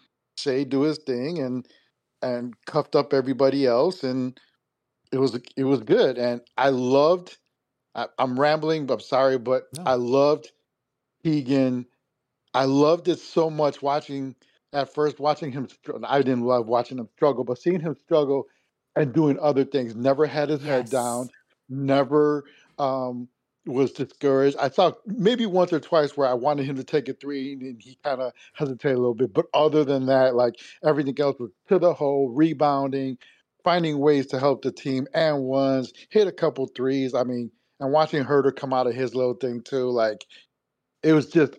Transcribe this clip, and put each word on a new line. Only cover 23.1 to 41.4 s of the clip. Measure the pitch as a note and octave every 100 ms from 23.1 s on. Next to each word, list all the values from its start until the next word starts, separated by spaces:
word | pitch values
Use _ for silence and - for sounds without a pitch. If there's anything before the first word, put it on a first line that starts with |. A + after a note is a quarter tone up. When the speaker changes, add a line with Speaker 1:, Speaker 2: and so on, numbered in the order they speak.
| B2 B2 _ _ _ -
Speaker 1:
was | C3 B2+
discouraged. | - C3+ _ C#3 C3+ C#3 C#3
I | C3+
thought | - F3+ - -
maybe | A3+ F#3+ B3 A3+
once | F3+ F3+
or | E3
twice | - E3+ D3 C#3+
where | C3+
I |
wanted | B2+ C3 C#3+ C3+
him | C3+
to |
take | C3 D#3 C3+
a |
three, | C3+ C#3 C#3+ C3+
and | C#3 C3 A#2
he | G#2 -
kinda | D3 B2+ B2+ - -
hesitated | - D3 B2+ D3 B2+
a |
little | B2 A2+
bit. | B2
But | A#2 -
other | C#3 D3+ D3+ C#3
than | C#3 C3
that, | C3+ C3 B2
like, | B2 A#2 - -
everything | D#3 D3 C#3 C#3
else | C#3+ C#3
was | A#2+ - -
to | F#3+
the | F3
hole, | D#3+ D3 C#3 C3+
rebounding, | A#2+ D#3+ C#3+ D3 C#3 C#3 C3+ C3+ B2 - _ _ _
finding | - F3 E3 D3
ways | D3 D3 C3+
to | C3+
help | C#3 C3
the | C3+
team, | - C#3+ C3 C3+
and | E3 D#3+ D3 C3
ones, | C3+ C3+ C3+ B2 - -
hit | G#3+ G3
a |
couple | - D#3+ C3+ C3
threes. | - C3 C#3 C3 B2+
I |
mean, | B2 B2 A#2 - _ _
and | C3+
watching | D3 D#3 D#3+
Herder | A#2+ C#3+ C3+
come | C3+ C3+
out | C3 B2
of | A#2
his | C3 A#2+
little | B2+ A#2+
thing | C3 A#2+
too, | - C3+ B2+
like, | B2 A2 G#2 - - _ _ _ _ _ _
it | D#3
was | D#3 -
just | E3